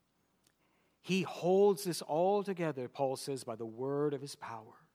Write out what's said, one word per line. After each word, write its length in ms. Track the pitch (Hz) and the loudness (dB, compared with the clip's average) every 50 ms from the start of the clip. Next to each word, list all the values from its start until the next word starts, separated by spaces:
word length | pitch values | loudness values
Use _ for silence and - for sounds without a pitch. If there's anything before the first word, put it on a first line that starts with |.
| _ _ _ _ _ _ _ _ _ _ _ _ _ _ _ _ _ _ _ _ - | _ _ _ _ _ _ _ _ _ _ _ _ _ _ _ _ _ _ _ _ -4
He 180 | - 180 190 | 0 0 0
holds 640 | 165 - - - 156 175 185 196 202 208 196 - - | 0 0 -4 -2 2 4 6 6 6 6 6 4 0
this 160 | 180 156 - | -4 -4 -4
all 420 | - - 143 160 180 190 202 208 196 | -4 -2 2 2 4 4 2 2 0
together, 460 | 196 190 170 170 156 139 131 123 117 | -2 -4 -2 -2 -2 -2 -4 -6 -6
Paul 280 | - - 139 131 131 | -2 0 0 0 0
says, 280 | 123 - - 139 127 120 | -2 -4 -4 -6 -6 -6
by 120 | 123 113 | -6 -8
the 100 | 107 117 | -6 -6
word 480 | 113 110 113 131 139 143 143 147 151 143 | -8 -6 -4 -4 -2 0 2 2 2 0
of 80 | 131 135 | -2 -6
his 140 | 143 - | -8 -12
power. 280 | - - - 117 113 107 113 - - _ _ _ | -12 -12 -10 -10 -12 -12 -16 -20 -20 _ _ _